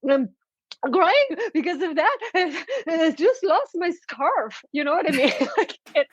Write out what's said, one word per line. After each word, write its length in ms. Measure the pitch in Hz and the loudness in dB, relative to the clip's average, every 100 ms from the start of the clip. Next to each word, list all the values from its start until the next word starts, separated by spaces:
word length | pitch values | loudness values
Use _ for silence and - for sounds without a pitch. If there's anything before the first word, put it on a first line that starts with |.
| - | 2
I'm 220 | 277 240 _ _ _ _ - 285 | 0 0 _ _ _ _ -8 -2
crying 360 | 302 349 508 554 330 453 | 2 4 4 2 -2 -4
because 280 | 311 277 339 | -2 -2 -2
of 140 | 349 311 | -4 0
that. 220 | 330 523 466 | 0 0 -4
<laughs> 380 | 370 359 294 - 539 415 | -2 -2 -4 -8 -8 -4
I 240 | 330 320 - | 0 0 2
just 260 | 349 494 | 0 2
lost 280 | 392 330 554 349 | 2 0 0 -4
my 140 | 349 | -4
scarf. 720 | 320 _ - 277 508 226 - - | -4 _ -4 -2 0 -4 -8 -10
You 120 | 285 | -4
know 100 | 285 | 0
what 140 | 320 320 | 0 0
I 80 | 277 | 2
mean? 160 | 269 - | 0 0
<laughs> 200 | 269 - | -4 -2
Like, 200 | - - - - | -4 -4 -6 -2
it 120 | 571 | -2